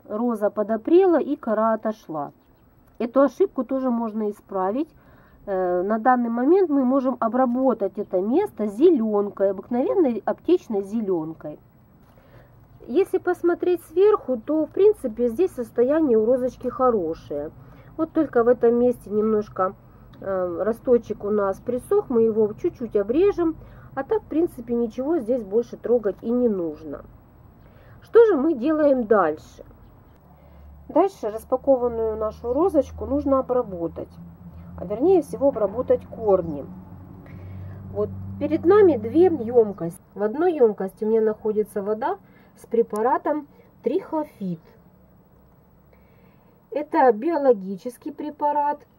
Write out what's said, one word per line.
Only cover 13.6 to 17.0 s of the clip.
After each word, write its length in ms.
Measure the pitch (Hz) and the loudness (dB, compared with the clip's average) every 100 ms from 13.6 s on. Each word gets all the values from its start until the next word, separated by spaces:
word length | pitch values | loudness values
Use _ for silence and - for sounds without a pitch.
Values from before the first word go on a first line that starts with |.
| 349 349 | 0 -2
сверху, 520 | - 320 415 415 - 254 | -2 2 4 4 0 -6
то, 220 | - 311 302 | -2 -2 -2
в 40 | |
принципе, 580 | - 403 415 254 220 240 | 2 4 4 -2 -2 -2
здесь 240 | 226 359 | 0 -2
состояние 680 | - 233 - 247 302 311 220 | -2 -6 0 2 2 2 2
у 80 | 220 | 2
розочки 400 | 254 254 - 247 | 2 -2 -6 -8
хорошее. 840 | - 254 226 | 0 2 2